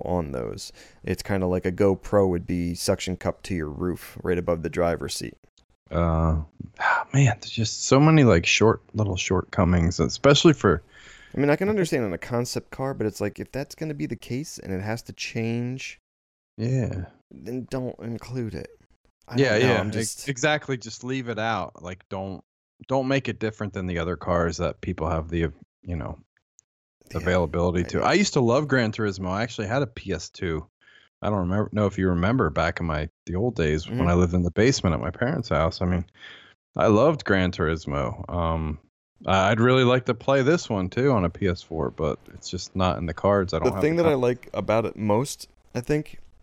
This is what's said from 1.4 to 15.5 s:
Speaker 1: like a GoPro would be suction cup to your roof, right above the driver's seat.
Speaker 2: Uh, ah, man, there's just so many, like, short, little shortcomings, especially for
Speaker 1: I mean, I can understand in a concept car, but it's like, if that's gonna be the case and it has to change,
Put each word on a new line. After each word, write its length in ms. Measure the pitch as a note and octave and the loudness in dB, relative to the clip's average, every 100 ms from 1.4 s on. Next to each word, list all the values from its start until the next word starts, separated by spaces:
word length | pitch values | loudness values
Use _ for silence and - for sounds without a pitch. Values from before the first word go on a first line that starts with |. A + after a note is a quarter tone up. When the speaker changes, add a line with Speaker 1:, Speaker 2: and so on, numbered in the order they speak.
| F#2 | 0
Speaker 1:
like 200 | F2+ F#2 | 0 0
a 60 | |
GoPro 560 | F2 G2+ F#2 - G#2 F#2+ | 4 4 4 2 4 4
would 180 | F2 F2 | 2 -2
be 280 | F2+ F2 | -2 -2
suction 420 | F2 - F#2+ - F2+ | -2 0 0 -2 -4
cup 260 | F#2 - | -4 -4
to 100 | - | -4
your 140 | F2+ D2+ | -4 -4
roof, 480 | D2+ F2+ E2 - - | -4 -4 -4 -8 -8
right 160 | F2+ F2 | -2 -2
above 240 | F2 E2 | 0 -2
the 80 | E2 | -2
driver's 440 | F2+ E2+ D#2 C#2 | 0 0 0 -4
seat. 220 | - - - _ _ _ _ - | -8 -10 -12 _ _ _ _ -6
Speaker 2:
Uh, 520 | E2+ E2+ D#2+ E2 D#2+ D2+ - - - | 0 2 2 2 2 -2 -12 -16 -4
ah, 260 | - - - | -2 -2 0
man, 220 | C3+ C3+ - | 4 4 2
there's 100 | - | -6
just 340 | - A2 - | -4 -4 -4
so 140 | - C3+ | 2 6
many, 240 | D#3 D#3+ | 8 8
like, 200 | B2 E2+ | 8 6
short, 380 | F2 - G#2+ A2 _ | 4 4 4 4 _
little 240 | A2 G#2 F2 | -2 -2 -2
shortcomings, 840 | - F#2 - - F2+ F2 E2 F2 | -2 -2 -2 2 4 4 2 2
especially 520 | - - C#3 C#3+ F3 | -2 2 4 8 6
for 300 | C#3+ G#2+ D#2+ - - - - - - | 6 4 2 -2 -20 -20 -20 -10 -2
Speaker 1:
I 40 | |
mean, 80 | C#3+ | 2
I 60 | D3 | 2
can 120 | F#3+ | 2
understand 360 | G#3+ E3 D3 | 0 0 0
in 80 | G#2+ | -2
a 60 | E2+ | -4
concept 520 | - A#2+ B2 B2 - | -4 -4 -2 -6 -8
car, 200 | - C3+ | -6 -6
but 140 | C3+ G#2+ | -2 -4
it's 140 | - | -2
like, 180 | G#2 - | -6 -6
if 140 | G#2 | -10
that's 240 | C3 C#3+ - | -8 -10 -8
gonna 180 | D#3 | -8
be 120 | D3 D3+ | -6 -6
the 100 | - | -8
case 420 | - A#2+ D#3+ - | -8 -8 -8 -12
and 140 | - | -8
it 80 | F#2 | -6
has 180 | G#2 A#2 | -4 -6
to 100 | - | -8
change, 880 | G2 - A#2 A2+ | -12 -8 -4 -2